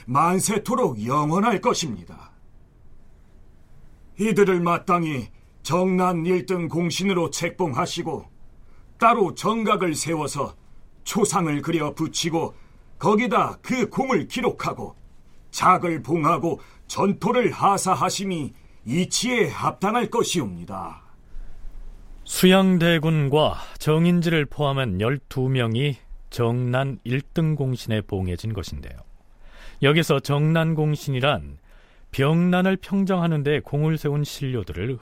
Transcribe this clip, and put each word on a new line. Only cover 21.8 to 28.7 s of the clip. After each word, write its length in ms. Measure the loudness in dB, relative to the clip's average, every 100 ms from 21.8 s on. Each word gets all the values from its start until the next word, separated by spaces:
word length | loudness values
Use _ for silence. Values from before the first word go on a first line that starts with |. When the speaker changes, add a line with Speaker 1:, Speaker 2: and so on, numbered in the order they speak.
| -14 -16 -18 -16 -8
Speaker 2:
수양대군과 1300 | 2 6 6 6 4 4 2 2 2 2 2 2 0 -10 -6
정인지를 680 | 0 4 4 4 2 0 -2
포함한 540 | -2 0 0 0 0
열두 480 | 0 -2 -4 -4 0
명이 500 | 0 0 0 -2 -4 -10 -16 -10
정난 680 | -2 0 0 0 0 -2 -6
일 180 | -4 -4
등 340 | -2 -2 0 0
공신에 460 | -2 -4 -2 -2
봉해진 500 | -2 -4 -4 -4 -6
것인데요. 400 | -6 -8